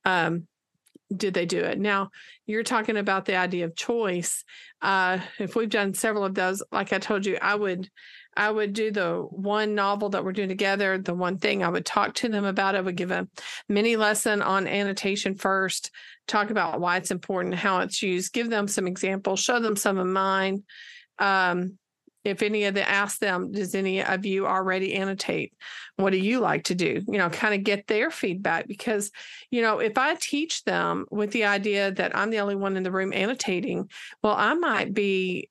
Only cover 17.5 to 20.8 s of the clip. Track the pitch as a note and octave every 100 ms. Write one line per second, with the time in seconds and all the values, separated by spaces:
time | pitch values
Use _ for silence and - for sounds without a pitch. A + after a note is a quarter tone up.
17.5 | F3+ G3+ F#3 F3+ - G3 F3+ F#3+ A#3+ A#3
18.5 | A3 G3+ G3+ F#3 F3+ F#3+ F#3+ G3 F#3+ -
19.5 | A#3+ A3+ G#3 G#3+ F#3+ F#3 F#3+ F#3+ F#3+ F#3+
20.5 | G3 - -